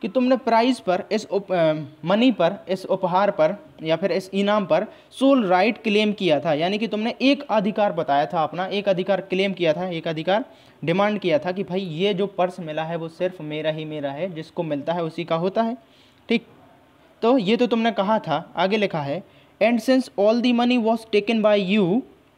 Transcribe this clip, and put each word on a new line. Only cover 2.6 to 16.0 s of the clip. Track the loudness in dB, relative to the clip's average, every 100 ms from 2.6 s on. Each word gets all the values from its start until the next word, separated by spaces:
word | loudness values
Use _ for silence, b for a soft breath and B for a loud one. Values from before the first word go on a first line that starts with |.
| -6
इस | -6 -2
उपहार | -2 0 2 2
पर | 2 0 0 -10 -10
या | -4 -2
फिर | 0
इस | -2 -4
इनाम | -2 0 0 2
पर | 0 0 B B
सोल | 0 4 4 4
राइट | 4 2 0
क्लेम | 0 2 2
किया | 0 2 2
था, | 2
यानी | 0 0 -2
कि | -2
तुमने | -2 -4 0
एक | 2 2 0
अधिकार | 0 0 0 0
बताया | 0 0 0 2
था | 0
अपना, | -2 -4 -4
एक | -2 0
अधिकार | 0 0 -2
क्लेम | -2 -2 -2
किया | 0 0
था, | 0 -2
एक | -6 -4
अधिकार | -4 0 -2 -2 B B B
डिमांड | -2 0 0 0
किया | 0 0
था | 0
कि | -4
"भाई | -4 -4
ये | -6 -2 -2
जो | 0 -2
पर्स | -2 -2 -4
मिला | -8 -6
है | -6 -6
वो | -8
सिर्फ | -6 -6 -6
मेरा | -8 -4 -4
ही | -4
मेरा | -6 -8 -8
है, | -6 -8
जिसको | -8 -10 -8
मिलता | -4 -4 -4
है | -4
उसी | -4 -6
का | -4 -2
होता | -2 -2
है।" | -2 -4 b b